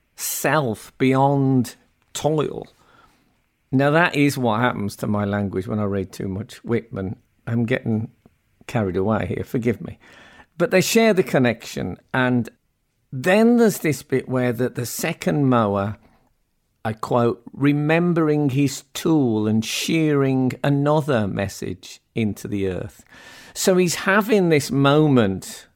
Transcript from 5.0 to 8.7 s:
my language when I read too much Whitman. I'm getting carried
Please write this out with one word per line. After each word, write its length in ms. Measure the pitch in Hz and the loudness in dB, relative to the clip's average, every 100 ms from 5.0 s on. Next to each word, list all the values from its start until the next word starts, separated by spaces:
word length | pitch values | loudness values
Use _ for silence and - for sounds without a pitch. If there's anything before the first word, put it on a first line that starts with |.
| 120 | -4
my 180 | 104 | -2
language 440 | 101 101 101 95 98 | -2 -2 -2 -4 -4
when 100 | 107 | -4
I 60 | |
read 260 | 104 98 92 | -2 -4 -6
too 160 | - 104 | -8 -8
much 360 | 95 120 - | -8 -10 -12
Whitman. 520 | - 117 - 101 95 - _ _ - | -4 -4 -4 -10 -8 -10 _ _ -6
I'm 200 | 117 113 | -2 -2
getting 440 | 127 123 110 113 _ _ _ _ _ | -2 -2 -4 -4 _ _ _ _ _
carried 300 | - | -8